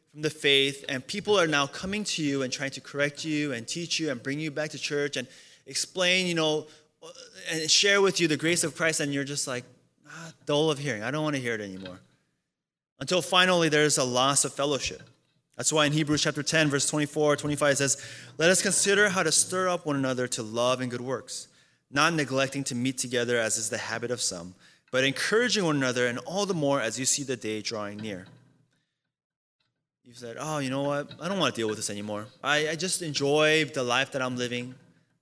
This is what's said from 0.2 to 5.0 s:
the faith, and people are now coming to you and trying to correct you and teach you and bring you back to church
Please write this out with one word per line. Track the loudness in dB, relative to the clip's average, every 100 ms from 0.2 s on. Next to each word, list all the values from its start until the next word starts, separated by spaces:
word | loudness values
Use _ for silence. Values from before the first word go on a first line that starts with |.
the | -6
faith, | 0 4 4 4 -2 -6
and | -8 -6
people | -6 2 2
are | 4
now | 2 0
coming | -4 -6 -6
to | -4 -2
you | -2 -2
and | -4
trying | -6 -8
to | -10
correct | -8 -2 -2 -2 -4
you | -2 -2
and | -4 -6
teach | -8 -4 -4
you | -2
and | -4
bring | -6 -6
you | -6
back | -6 -6
to | -6
church | -4 -2